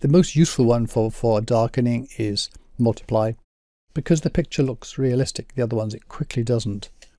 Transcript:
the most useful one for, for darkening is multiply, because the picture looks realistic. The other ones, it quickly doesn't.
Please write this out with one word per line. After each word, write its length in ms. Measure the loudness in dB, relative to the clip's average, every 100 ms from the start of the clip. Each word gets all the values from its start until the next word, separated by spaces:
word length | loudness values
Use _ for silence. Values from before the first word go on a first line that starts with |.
the 80 | 4
most 260 | 4 4 4
useful 300 | 2 4 4
one 220 | 4 0
for, 220 | 0 -2
for 300 | 0 0 2
darkening 720 | 2 2 2 0 0 -2 -4 -6
is 320 | -4 -4 -6 -12 _ -2
multiply, 540 | 0 0 -2 0 0 -4 _ _ _ _ _
because 280 | -6 0 0
the 80 | 0
picture 320 | -2 -2 0
looks 340 | -2 -2 -10 -2
realistic. 560 | 0 0 -2 -6 -10
The 80 | -4
other 140 | -2 -2
ones, 180 | -4
it 160 | -8 -12
quickly 340 | -10 -6 -4
doesn't. 460 | 0 0 -2 -8 -10 -20 -20